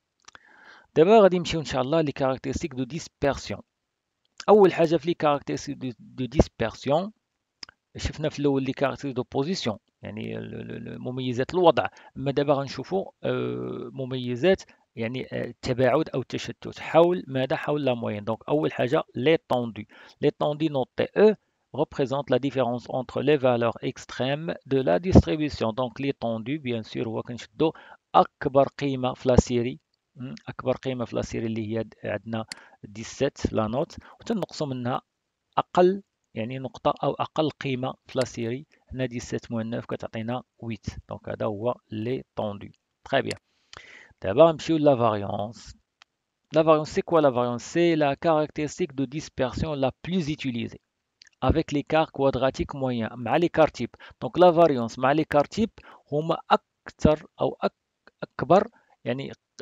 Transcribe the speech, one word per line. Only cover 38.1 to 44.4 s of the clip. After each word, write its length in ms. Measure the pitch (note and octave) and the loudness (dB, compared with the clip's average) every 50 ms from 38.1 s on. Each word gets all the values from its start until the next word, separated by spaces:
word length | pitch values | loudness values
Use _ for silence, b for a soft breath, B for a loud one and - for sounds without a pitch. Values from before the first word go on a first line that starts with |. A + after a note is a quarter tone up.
| - B2+ | -4 -2
لا 60 | A#2+ | -2
سيري. 420 | - - A#2+ A#2 A2+ B2 C3+ D#3 _ b b b b | -2 -4 -6 -6 -6 -6 -8 -10 _ b b b b
هنا 140 | - B2+ C3 | -6 -4 -4
ديسيت 460 | B2 A#2 A#2+ - - B2 A2 - - | -4 -4 -8 -8 -6 -8 -8 -6 -6
موان 180 | A#2+ A2+ A2 A2+ | -6 -6 -4 -4
نوف 140 | A#2 B2 A#2+ | -6 -8 -8
كتعطينا 560 | - A#2 - - - - A2+ A2 A2+ B2 B2+ - _ _ - | -8 -8 -8 -8 -8 -8 -8 -6 -6 -6 -6 -8 _ _ -14
ويت. 280 | A#2+ A2+ A2+ - - - - - - - | -10 -10 -10 -8 -8 -10 -12 -12 -12 -14
دونك 200 | G#2 G2+ - - | -14 -12 -10 -8
هذا 180 | G#2 - A2 | -6 -4 -4
هو 280 | A2+ G#2+ G2 A2 B2 B2 - _ - | -4 -4 -2 -4 -4 -4 -6 _ -12
ليطوندو. 800 | A2+ G#2+ A2 A#2 C3 C3+ C3 _ - - G#2+ G#2 G2+ G2+ G2+ G2+ - _ _ _ _ _ - - | -8 -6 -6 -4 -6 -6 -8 _ -8 -6 -6 -6 -6 -8 -14 -18 -20 _ _ _ _ _ -8 -2
تري 120 | - C3+ | -2 0
بيان. 160 | A2+ A2 - - _ _ _ _ _ _ B B B B B B B B B B | 0 -2 -6 -10 _ _ _ _ _ _ B B B B B B B B B B
دابا 300 | - F#2 G2+ B2 | -4 2 6 8